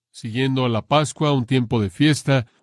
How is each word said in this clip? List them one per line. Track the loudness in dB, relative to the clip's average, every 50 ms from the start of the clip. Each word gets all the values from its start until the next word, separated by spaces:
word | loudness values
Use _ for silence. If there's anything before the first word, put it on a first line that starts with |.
| _ _
siguiendo | _ -16 -14 -8 -4 -2 -2 0 0 0 0
a | 0
la | 0 -2 -2
Pascua, | 0 2 2 2 0 -4 -2 0 0 0
un | 0 0
tiempo | 0 0 0 0 0 0 0
de | 0 -2
fiesta, | 0 0 2 2 2 0 0 0 0 0 0 -4 _ _